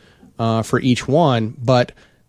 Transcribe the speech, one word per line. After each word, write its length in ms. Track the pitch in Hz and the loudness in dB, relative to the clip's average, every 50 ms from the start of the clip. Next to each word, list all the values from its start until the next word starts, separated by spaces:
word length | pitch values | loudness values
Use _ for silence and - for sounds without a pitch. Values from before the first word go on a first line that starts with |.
| _ _ _ _ - - _ - | _ _ _ _ -20 -16 _ -4
uh, 240 | 113 113 113 113 | -2 -2 0 -2
for 180 | 110 - - 123 | -2 -2 -2 0
each 260 | - 127 120 - - | 0 0 0 0 0
one, 480 | - 135 165 175 139 127 113 110 107 - - | 0 2 2 2 2 0 0 -2 -4 -8 -4
but 300 | 117 120 127 123 123 - - _ - _ _ _ _ | 0 2 2 2 2 0 -6 _ -20 _ _ _ _